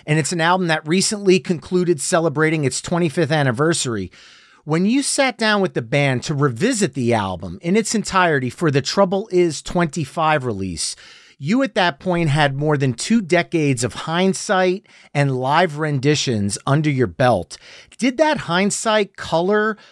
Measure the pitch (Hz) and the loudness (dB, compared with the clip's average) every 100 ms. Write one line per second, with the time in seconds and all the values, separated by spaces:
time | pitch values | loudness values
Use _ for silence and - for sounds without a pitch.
0 | - 156 151 175 165 185 175 156 151 185 | -2 0 0 0 2 2 2 -2 0 0
1 | 185 208 196 185 - 165 - 180 175 156 | 0 -2 4 4 2 -6 -2 -2 0 0
2 | - 175 165 139 156 160 135 - - 170 | 0 0 0 2 0 2 -2 -4 -4 -2
3 | 175 175 143 156 139 113 156 156 131 110 | 0 0 0 2 0 2 0 0 -2 -4
4 | 90 - - - _ _ - 160 196 269 | -6 -12 -20 -20 _ _ -4 0 2 2
5 | 269 - 269 - 220 208 180 151 113 143 | 0 0 -2 0 0 2 0 -2 -2 0
6 | 143 123 - 143 143 113 208 233 180 139 | 0 0 -4 0 0 0 -2 0 -2 -2
7 | 117 113 98 90 92 90 170 208 214 220 | 0 0 0 -6 -10 -8 -2 0 0 -4
8 | 175 190 180 143 127 - 165 139 139 - | -2 0 2 2 -2 -2 0 0 0 0
9 | 190 196 220 180 175 143 - 180 170 175 | 0 0 -2 2 2 0 -6 -2 -2 -2
10 | 143 - 156 151 127 98 95 82 - - | -6 -2 0 0 -2 -6 -6 -6 -8 -10
11 | - - - - 139 240 269 208 175 - | -18 -20 -20 -12 -2 0 0 0 0 0
12 | 185 175 160 151 143 135 151 147 139 117 | -4 0 0 2 2 0 0 0 0 -2
13 | - 226 170 175 170 165 147 127 117 - | 0 0 2 0 0 0 0 0 -2 -6
14 | - 170 190 185 - 190 185 190 _ - | -6 0 0 0 0 0 2 0 _ -20
15 | - 147 139 131 131 156 185 147 156 143 | -8 -2 0 0 0 2 2 0 -2 0
16 | 139 147 - 110 101 - - 143 151 131 | 2 0 0 0 -2 -4 0 0 2 0
17 | 113 85 127 101 82 - - - - - | 0 2 2 2 -2 -14 -20 -20 -20 -4
18 | 247 262 311 277 151 175 202 - 226 214 | -4 2 2 0 -2 0 0 0 0 0
19 | 202 - - 165 180 214 214 208 - | 0 -6 -4 0 2 0 0 -4 -12